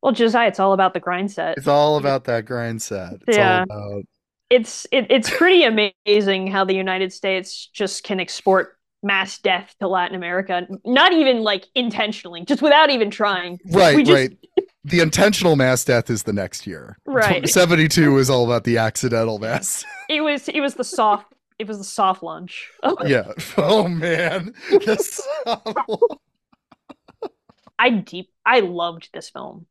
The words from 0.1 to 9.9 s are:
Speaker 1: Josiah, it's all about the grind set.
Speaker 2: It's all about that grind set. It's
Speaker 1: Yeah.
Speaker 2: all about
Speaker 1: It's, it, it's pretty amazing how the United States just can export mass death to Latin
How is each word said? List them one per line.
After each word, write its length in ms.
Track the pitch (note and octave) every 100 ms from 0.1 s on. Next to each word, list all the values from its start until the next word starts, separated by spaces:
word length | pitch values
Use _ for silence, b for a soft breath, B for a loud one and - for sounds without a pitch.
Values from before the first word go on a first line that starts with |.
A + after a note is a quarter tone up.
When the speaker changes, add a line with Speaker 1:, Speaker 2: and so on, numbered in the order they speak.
Speaker 1:
Josiah, 360 | A#3+ A#3 A#3 A#3
it's 120 | F#3+
all 120 | G3
about 220 | F#3+ F#3+
the 60 | F#3
grind 300 | - F3+ G3
set. 260 | - E3 E3
Speaker 2:
It's 80 | C#3+
all 300 | C#3+ D3 D3+
about 260 | C#3 C3+
that 200 | - A#2 A2
grind 340 | B2 A#2 A2+
set. 340 | - G2+ F2+ - -
It's 100 | G#3+
Speaker 1:
Yeah. 280 | G3+ F#3 F#3
Speaker 2:
all 200 | G#3 G3+
about 140 | G3+ - _ _ _ _
Speaker 1:
It's, 360 | B3+ A3+ - -
it, 140 | C#4 G#3+
it's 180 | C4+ A3
pretty 340 | - F4 F#4
amazing 840 | C#4 A3 G#3 _ - G#3 G3 F#3+ F#3+
how 180 | F#3+
the 100 | F#3+
United 380 | F#3+ F#3+ F#3 F#3+
States 540 | F#3+ G3 F#3+ F#3+ - -
just 360 | - G3 -
can 140 | - G3
export 580 | F3 - - F#3+ E3+ _ _ _
mass 360 | G3+ G3 F#3+ -
death 360 | G3+ F3+ - _
to 80 |
Latin 260 | G3